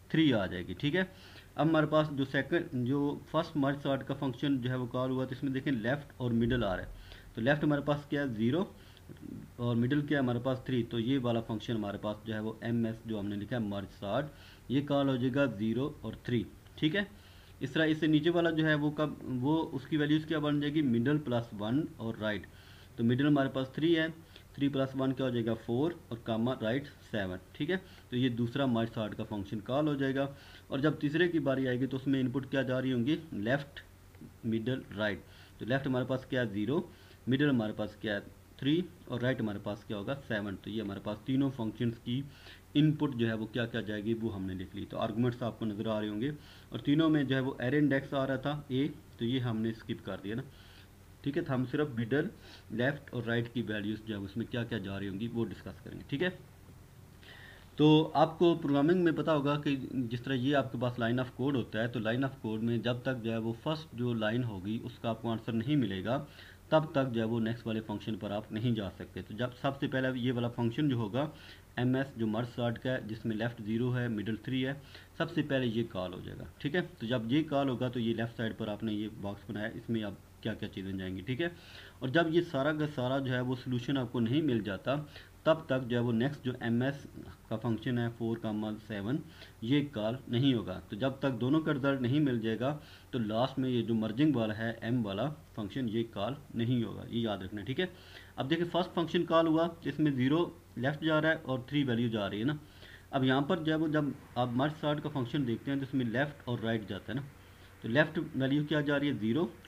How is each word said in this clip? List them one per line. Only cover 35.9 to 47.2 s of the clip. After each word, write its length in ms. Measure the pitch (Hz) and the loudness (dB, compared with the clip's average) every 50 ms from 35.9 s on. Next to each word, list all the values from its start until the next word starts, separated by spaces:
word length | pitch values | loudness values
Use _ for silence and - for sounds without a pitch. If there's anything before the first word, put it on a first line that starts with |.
| 131 127 127 | 0 0 0
पास 220 | 123 131 127 - - | 0 -2 -4 -4 -2
क्या 100 | 135 127 | -2 -2
है, 120 | 123 110 98 | 0 0 0
ज़ीरो, 360 | 101 104 107 139 175 - - - - - - - - - 113 | -2 0 0 0 0 -2 -4 -8 -20 -20 -20 -20 -8 -2 0
मिडिल 200 | 127 135 147 147 | 2 4 4 4
हमारे 240 | 135 120 107 107 107 | 4 4 2 0 -2
पास 240 | - 107 104 - - | -4 -6 -6 -6 -6
क्या 140 | - 110 104 | -4 -4 -2
है, 60 | 101 92 - - - - - - - | -4 -4 -8 -14 -20 -20 -20 -10 -4
थ्री 240 | 131 135 151 175 185 - - - - - | 0 2 2 2 2 -2 -6 -16 -10 -8
और 100 | 127 117 | -4 -2
राइट 200 | 117 127 131 117 | 0 0 0 0
हमारे 180 | 113 107 101 101 | 0 -2 -4 -4
पास 240 | - 107 104 101 - | -4 -6 -6 -6 -6
क्या 100 | - 113 | -8 -8
होगा, 180 | 101 98 113 139 147 - | -6 -4 -6 -6 -6 -6
सेवन। 300 | - 120 104 101 104 92 | -4 -4 -2 -2 -4 -6
तो 160 | 90 - - | -8 -8 -6
ये 100 | 104 110 | -4 -4
हमारे 200 | 104 98 98 98 | -4 -4 -6 -6
पास 220 | - 107 107 107 - | -6 -6 -6 -6 -2
तीनों 240 | - 131 135 139 139 135 | 0 2 2 2 2 0
functions 460 | 139 113 107 107 - 123 117 117 - | -2 -4 -4 -2 -2 -2 -2 -2 -2
की 240 | - 123 120 135 147 147 - - - - - - - - - | -4 -4 -4 -4 -4 -6 -10 -18 -20 -20 -20 -20 -12 -2 2
input 380 | 151 147 156 147 147 151 143 127 | 4 4 4 4 2 0 -2 0
जो 120 | 117 117 | 0 0
है 80 | 113 113 | 0 0
वो 120 | 107 110 | 0 -4
क्या 180 | 107 - 127 117 | -4 -2 -2 -2
क्या 140 | 113 120 117 101 | -2 -2 -4 -4
जाएगी 320 | 98 107 104 101 110 113 | -4 -4 -4 -2 -2 -2
वो 120 | 110 110 110 | 0 -2 -4
हमने 240 | 98 98 95 95 92 | -4 -4 -4 -4 -6
लिख 200 | 90 92 87 - | -6 -8 -8 -8
ली। 100 | 98 92 | -10 -10
तो 120 | - - 87 | -8 -4 -2
arguments 440 | - 113 104 110 123 123 120 - 127 | -2 -2 0 2 2 2 0 0 -4
आपको 240 | 113 104 - 113 | -4 -4 -4 -4
नज़र 220 | 110 104 98 110 110 | -4 -2 -2 -2 -2
आ 100 | 110 107 | -2 0
रहे 100 | 107 107 | -2 -2
होंगे 220 | 104 107 117 147 151 147 - - - - - - - | -2 -2 -2 -2 -4 -6 -10 -18 -20 -20 -14 -10 -10
और 80 | 120 | -4
तीनों 280 | 120 143 143 151 160 160 | 0 4 4 6 6 6
में 180 | 156 151 | 6 4